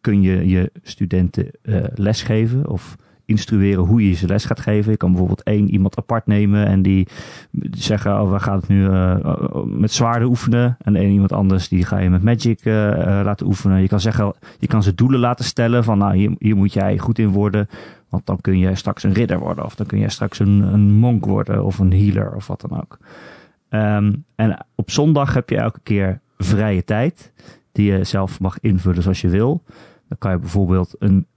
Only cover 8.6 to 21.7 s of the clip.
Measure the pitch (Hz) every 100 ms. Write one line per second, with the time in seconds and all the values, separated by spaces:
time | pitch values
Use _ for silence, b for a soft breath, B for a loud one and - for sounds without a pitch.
8.6 | - 98 95 95 92 92 - - - -
9.6 | 58 55 107 - 117 117 123 120 - 120
10.6 | 123 120 - 101 101 98 98 98 98 95
11.6 | 87 90 87 95 92 90 101 117 117 113
12.6 | - 110 104 - 90 98 101 101 - 98
13.6 | 98 92 95 104 98 110 101 - B B
14.6 | - 113 98 87 123 131 120 123 113 -
15.6 | 117 120 117 104 101 95 101 - 107 104
16.6 | 98 101 95 98 92 113 110 98 104 104
17.6 | 104 B B B _ - - 95 - 92
18.6 | 92 92 - 98 101 98 113 92 82 85
19.6 | - - 101 104 101 - 107 - 101 101
20.6 | 95 101 101 101 120 117 101 98 101 101
21.6 | 98